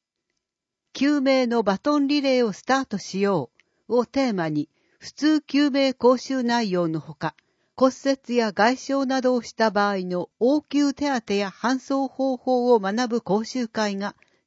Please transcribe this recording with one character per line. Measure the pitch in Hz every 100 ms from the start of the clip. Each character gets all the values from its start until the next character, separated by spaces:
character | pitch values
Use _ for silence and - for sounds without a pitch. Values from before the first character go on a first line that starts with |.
| _ _ _ _ _ _ _ _ _
救 | - 277 294
命 | 262 262 247
の | 233
バ | 202 196
ト | 294 294
ン | 277
リ | 294
レ | 269 254
ー | 226
を |
ス | -
タ | - 269
ー |
ト | 262 196
し | - 190
よ | 202 180 123 _ _ _ -
う | 240
を |
テ | 226 269 262
ー |
マ | 196 160
に、 | 151 147 _ _ _
普 | -
通 | - 302 311
救 | - 277 294
命 | 277 269
講 | 254 240 247
習 | - 269
内 | 240 233 214
容 | 180 170
の | 160
ほ | 151
か、 | - 160 - _ _ _ -
骨 | 262 -
折 | 277 269 - 240
や | 220
外 | 185 220 254
傷 | - 277 262
な | 262
ど | 254
を | 247
し | -
た | - 220
場 | 202 202
合 | 196
の | 180 180 - -
応 | 240 294
急 | - 285 285
手 | - 285 254
当 | -
や | 202 196
搬 | - 226 262
送 | - 269 262
方 | - 269 254
法 | 262 247 247
を | 233
学 | 190 220 247
ぶ | 233
講 | - 202
習 | 220 254 226
会 | - 214 196
が | 202 - _ _